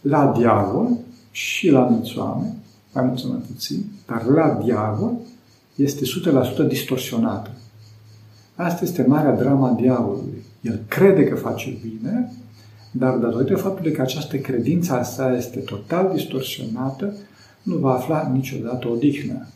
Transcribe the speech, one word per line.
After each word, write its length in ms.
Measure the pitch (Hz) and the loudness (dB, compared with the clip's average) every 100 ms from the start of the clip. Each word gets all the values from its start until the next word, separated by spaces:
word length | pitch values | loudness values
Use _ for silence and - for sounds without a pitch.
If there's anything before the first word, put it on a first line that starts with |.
la 320 | 139 147 135 110 | 2 4 4 4
diavol 600 | 117 104 101 131 247 - - - - | 4 4 2 0 0 0 -4 -20 -16
și 380 | - - - 185 | -10 -6 0 4
la 100 | 135 | 4
mulți 380 | 123 - - - | 4 2 0 -6
oameni, 380 | - - - - - _ _ | -4 -4 -6 -8 -16 _ _
mai 100 | - | -2
mult 160 | 127 - | 0 -2
sau 100 | - | -6
mai 120 | - - | -6 -8
puțin, 320 | - - - - - - | -12 -8 -6 -8 -12 -8
dar 180 | 117 113 | -4 4
la 360 | 151 160 - | 4 4 2
diavol 540 | 113 110 107 107 226 240 - - _ _ _ - | 0 0 0 0 -2 -4 -10 -20 _ _ _ 0
este 300 | 139 - 131 | 0 0 -4
sută 260 | 180 170 | -2 2
la 120 | 135 | 2
sută 200 | 117 - | 2 2
distorsionată. 880 | 135 123 - 127 - 117 113 101 - - - - - - - - - - _ - | 0 0 -2 -4 -2 0 0 -2 -8 -16 -20 -20 -20 -20 -20 -20 -20 -20 _ -6
Asta 280 | 170 - | -4 -2
este 220 | 170 - 127 | -2 2 4
marea 280 | 147 143 107 | 4 4 2
drama 360 | 127 139 127 | 2 2 2
diavolului. 720 | 113 127 123 104 101 - - - - | 4 2 2 0 -4 -8 -12 -16 -10
El 220 | 113 113 107 | -6 -6 -4
crede 360 | - 196 156 | 4 6 6
că 120 | 131 - | 4 2
face 420 | 117 - 131 - | -4 -6 -8 -8
bine, 500 | 113 107 120 240 247 - - - - - - 135 | -10 -8 -4 -2 -2 -6 -20 -20 -20 -20 -10 -2
dar 200 | 131 117 | 0 2
datorită 400 | 113 113 143 190 | 0 0 2 2
faptului 360 | 196 185 160 | 0 -2 -2
că 100 | - | 0
această 360 | 131 156 143 143 | 0 -2 -4 -6
credință 560 | - 123 110 175 170 | -2 -2 2 0 2
a 100 | 123 | -2
sa 320 | 120 - 131 123 | -2 -2 0 0
este 240 | - - | -2 -8
total 520 | - 101 - 170 190 151 | -8 -10 -4 0 2 0
distorsionată, 1000 | - 131 - - 110 120 135 135 202 208 - - - _ | -2 -4 -6 -8 -8 -4 -4 -4 -6 -8 -16 -20 -20 _
nu 120 | - 165 | -4 0
va 180 | 131 | 2
afla 360 | 123 135 156 147 | 2 0 -2 0
niciodată 540 | 131 131 135 113 127 120 | 0 -2 -6 -6 -4 -2
odihnă. 600 | 117 143 135 139 - - | 2 2 2 -6 -8 -10